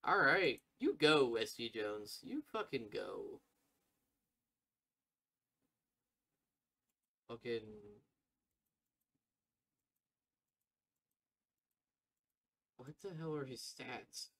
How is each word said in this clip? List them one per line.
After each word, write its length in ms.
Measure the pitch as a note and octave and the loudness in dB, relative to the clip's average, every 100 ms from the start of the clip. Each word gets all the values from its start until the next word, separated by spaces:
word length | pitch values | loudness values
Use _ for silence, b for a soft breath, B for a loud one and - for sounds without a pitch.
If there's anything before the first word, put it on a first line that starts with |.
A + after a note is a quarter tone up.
All 120 | - C#4 | 4 4
right, 440 | C#3 F4+ E3+ A#2 _ _ | 6 6 4 2 _ _
you 160 | C#4+ - | 0 4
go, 380 | D3+ D#3 B2+ | 6 8 6
S 200 | A2+ A2 | 4 -2
D 140 | - A#2 | -4 -6
Jones. 520 | A2 G#2 G#2 G#2 - | -2 -4 -4 -8 -12
You 220 | - C#4+ D4 | -6 -6 -6
fucking 340 | A3+ G#3 C#3 A2 | -8 -4 -4 -4
go. 480 | - G2 F#2+ - - _ _ _ _ _ _ _ _ _ _ _ _ _ _ _ _ _ _ _ _ _ _ _ _ _ _ _ _ _ _ _ _ _ _ _ _ _ _ _ | -6 -6 -6 -8 -12 _ _ _ _ _ _ _ _ _ _ _ _ _ _ _ _ _ _ _ _ _ _ _ _ _ _ _ _ _ _ _ _ _ _ _ _ _ _ _
Fucking. 320 | A#2 A#2+ A#2 G#2+ G#2+ G#2 - _ _ _ _ _ _ _ _ _ _ _ _ _ _ _ _ _ _ _ _ _ _ _ _ _ _ _ _ _ _ _ _ _ _ _ _ _ _ _ _ _ _ _ _ _ _ _ _ | -10 -4 -4 -4 -16 -18 -20 _ _ _ _ _ _ _ _ _ _ _ _ _ _ _ _ _ _ _ _ _ _ _ _ _ _ _ _ _ _ _ _ _ _ _ _ _ _ _ _ _ _ _ _ _ _ _ _
What 180 | B2+ D#3 | -18 -12
the 80 | G3+ E3 | -10 -8
hell 160 | D#3+ | -4
are 100 | D3+ | -4
his 160 | C3+ A#2+ | -6 -8
stats? 680 | - - B2+ A#2+ G#2 - - | -10 -10 -10 -10 -10 -12 -14